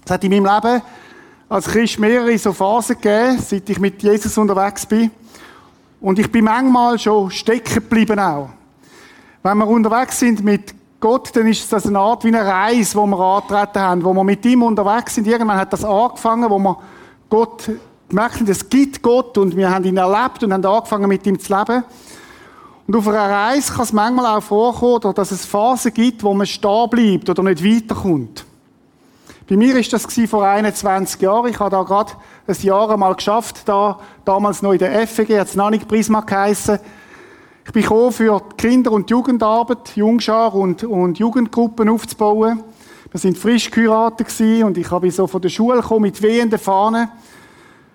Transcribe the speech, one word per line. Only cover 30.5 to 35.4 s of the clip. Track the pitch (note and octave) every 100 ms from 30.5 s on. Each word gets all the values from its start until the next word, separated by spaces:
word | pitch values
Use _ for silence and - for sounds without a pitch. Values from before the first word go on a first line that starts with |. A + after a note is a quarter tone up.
| G3+ G#3+ G3 G3+ F#3+ F#3 -
Jahren. | F#3+ A3 A#3+
Ich | G#3+
habe | G3
da | F#3+
gerade | F3+ G3 G#3+ - - - -
ein | F3+
Jahr | G3 G3 G#3+
einmal | G#3+ F#3+
geschafft, | F#3 - A3+ A3+ - -
da, | G3+ G#3 G3 - -
damals | - G3 G3+ F#3
noch | G3
in | F#3
der | F#3 G#3
F | A3 -
E | G#3+
G, |
hat's | G#3